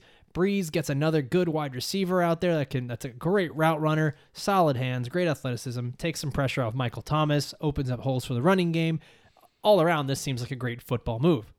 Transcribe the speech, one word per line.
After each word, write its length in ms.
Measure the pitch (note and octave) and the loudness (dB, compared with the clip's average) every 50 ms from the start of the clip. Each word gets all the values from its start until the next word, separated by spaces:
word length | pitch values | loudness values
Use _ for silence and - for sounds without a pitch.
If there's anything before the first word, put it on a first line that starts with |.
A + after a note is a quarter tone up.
| - - - _ _ _ - | -8 -20 -20 _ _ _ -2
Brees 380 | E3 F3 G3+ G3+ G3+ F#3 D#3+ | 0 0 2 2 0 -2 -2
gets 180 | D3 E3+ D3+ - | -2 -4 -2 -2
another 320 | C#3+ C#3 D3+ D#3+ D#3+ D#3 | 0 0 2 2 2 2
good 280 | C#3 A#2+ - F3+ F3+ E3+ | 2 2 2 2 2 2
wide 260 | D3+ D#3 D3+ C#3+ B2+ | 0 -2 -4 -6 -6
receiver 460 | B2+ - - - G3 F#3+ F3 F#3 F#3 | -8 -6 -4 -2 -2 0 2 2 2
out 180 | F3 E3+ E3 E3 | 2 2 2 2
there 160 | - F3 E3+ | 2 2 2
that 140 | D#3 C#3 - | 0 0 -2
can, 180 | - C3 B2+ | -2 -4 -4
that's 160 | A#2+ A#2+ - - | -4 -8 -8 -10
a 60 | C#3 | -10
great 440 | - B2+ - D#3+ G3 G#3 F#3 D3 - | -10 -6 -2 0 2 2 0 0 0
route 260 | C#3+ D#3 D#3+ D#3+ D3+ | 2 2 2 2 2
runner, 340 | D#3 D#3 D#3 D#3 D#3 D3+ C#3 - - _ | 2 2 2 2 2 0 0 -4 -10 _
solid 460 | - - - - G3 F#3+ F3 D3+ C3+ | -16 -6 -2 0 2 4 4 4 2
hands, 320 | A#2+ C3 B2+ B2+ B2+ A#2+ B2 | 2 0 -2 -2 -4 -4 -2
great 180 | - F3+ F3+ | -2 0 0
athleticism, 600 | E3+ C#3+ - - C3 B2 A#2 - C3+ A#2 B2 B2 B2 B2+ | 0 0 -2 -4 -6 -6 -6 -6 -6 -6 -4 -6 -6 -6
takes 220 | - - E3+ D#3 - | -6 -4 -6 -4 -4
some 100 | - C#3+ | -6 -4
pressure 300 | - - C#3 B2+ - - | -2 0 0 0 0 -2
off 120 | B2+ A2 G#2+ | -2 -2 -2
Michael 260 | C3+ B2+ A#2 - B2 | -2 -4 -4 -4 -6
Thomas, 520 | - - D3 D#3 D#3 D3 D3 C#3+ C3+ - - - | -6 -2 0 2 2 2 2 0 0 -2 -6 -6
opens 300 | - D3+ C#3+ D3 C#3 B2+ | -4 -4 -2 -2 -2 -4
up 80 | B2+ A2+ | -4 -4
holes 240 | G#2+ C3+ C3 B2+ - | -2 -2 -2 -2 -2
for 100 | - C3 | -4 -2
the 60 | A#2 | 0
running 300 | B2+ F3 G3 F#3+ F3 E3+ | 2 4 4 4 2 0
game. 280 | E3 E3 E3 E3 D#3+ D3+ - - - _ _ _ _ _ - - _ _ - | 0 0 0 0 -2 -2 -6 -10 -20 _ _ _ _ _ -20 -20 _ _ 4
All 180 | G#3 G#3 F#3 | 6 6 6
around, 260 | D#3 E3+ E3+ D3+ C#3+ | 6 4 4 2 0
this 140 | C3+ C3+ C3 | -2 -2 -4
seems 180 | - D3 C3+ A#2 | -4 -4 -4 -4
like 100 | B2 - | -6 -6
a 40 | C#3 | -6
great 260 | B2 B2 B2 A#2 A#2+ | -6 -6 -6 -6 -6
football 380 | - - C3+ A#2 - - A2+ A2+ | -6 -4 -4 -4 -4 -4 -2 2
move. 320 | C3+ F3 - A#2 G#2 - - | 2 2 2 2 0 -6 -16